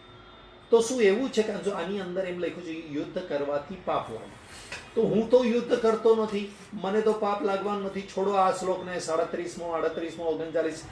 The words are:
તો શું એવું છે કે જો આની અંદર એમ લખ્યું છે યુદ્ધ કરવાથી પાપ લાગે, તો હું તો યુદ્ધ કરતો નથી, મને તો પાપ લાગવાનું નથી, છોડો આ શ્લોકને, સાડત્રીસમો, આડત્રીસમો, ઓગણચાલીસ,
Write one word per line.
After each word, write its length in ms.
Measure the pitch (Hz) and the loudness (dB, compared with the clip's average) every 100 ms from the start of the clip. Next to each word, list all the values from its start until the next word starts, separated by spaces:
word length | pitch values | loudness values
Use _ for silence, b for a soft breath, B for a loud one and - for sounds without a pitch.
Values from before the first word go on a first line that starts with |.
| - - - - - - - | -20 -20 -20 -20 -20 -20 4
તો 120 | 233 | 4
શું 200 | 226 254 | 4 4
એવું 300 | 202 214 269 | 6 4 2
છે 100 | 220 | 0
કે 120 | 208 | 0
જો 180 | 190 190 | -2 -4
આની 280 | 175 175 202 | -4 -4 -4
અંદર 240 | 180 180 180 | -4 -4 -4
એમ 140 | 180 | -2
લખ્યું 240 | 165 175 | -4 -6
છે 80 | 160 | -10
યુદ્ધ 460 | 160 160 143 170 185 | -10 -8 -6 -6 -6
કરવાથી 640 | - 143 143 143 - 185 165 | -4 -4 -2 -4 -4 -8 -4
પાપ 260 | 147 - | -4 -4
લાગે, 240 | 107 - - - B B B - 233 | -10 -12 -18 -20 B B B -6 0
તો 60 | |
હું 280 | 220 202 226 | 2 4 6
તો 140 | 247 | 6
યુદ્ધ 380 | 240 233 - 233 | 6 2 2 2
કરતો 340 | 226 220 226 220 | 4 4 6 4
નથી, 400 | 214 202 202 - - | 2 -2 -6 -10 -14
મને 280 | 180 185 214 | -8 -2 2
તો 120 | 214 | 2
પાપ 300 | 202 208 202 | 2 0 0
લાગવાનું 400 | 202 190 202 202 | 0 0 -2 -4
નથી, 180 | 196 196 | -4 -6
છોડો 300 | - 190 196 | -6 -2 2
આ 200 | 196 185 | 4 4
શ્લોકને, 480 | 180 185 180 180 175 | 2 0 -2 -4 -6
સાડત્રીસમો, 680 | 151 160 165 180 170 170 170 | -2 0 0 -2 -6 -6 -4
આડત્રીસમો, 600 | 160 160 165 165 165 165 | 0 0 -2 -6 -4 -2
ઓગણચાલીસ, 580 | 156 160 160 160 151 - | -2 -2 0 -2 -4 -12